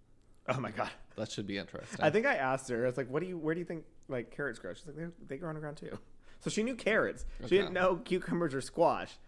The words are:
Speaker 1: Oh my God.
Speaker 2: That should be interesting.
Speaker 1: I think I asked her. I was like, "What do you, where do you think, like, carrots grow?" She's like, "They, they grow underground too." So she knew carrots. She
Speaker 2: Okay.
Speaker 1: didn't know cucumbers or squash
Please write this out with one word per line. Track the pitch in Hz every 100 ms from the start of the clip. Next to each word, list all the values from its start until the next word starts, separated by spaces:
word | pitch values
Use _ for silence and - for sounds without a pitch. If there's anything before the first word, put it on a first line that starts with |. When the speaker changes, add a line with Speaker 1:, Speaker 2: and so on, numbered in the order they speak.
| - - - - -
Speaker 1:
Oh | 117
my | 107
God. | 98 107 - - -
Speaker 2:
That | 110
should | - 98
be | 98
interesting. | 85 - - - 156
Speaker 1:
I |
think | 196 269
I | 220
asked | 131 135 -
her. | 117
I | 127
was | 139
like, | 123
"What | 143
do | 185
you, | 175
where | 156 165
do |
you | 170
think, | 165 - - -
like, | 127 120
carrots | - 139 113
grow?" | 92 -
She's | 160
like, | 143
"They, | 170 - 139
they | 139
grow | 170
underground | 156 151 147
too." | - - - - - -
So | 165
she | -
knew | 226 233
carrots. | - 214 113 - - -
She | 120
Speaker 2:
Okay. | 185
Speaker 1:
didn't | -
know | 180 185 175
cucumbers | - 180 175 175 165
or | 135
squash | - - 160 101 92 -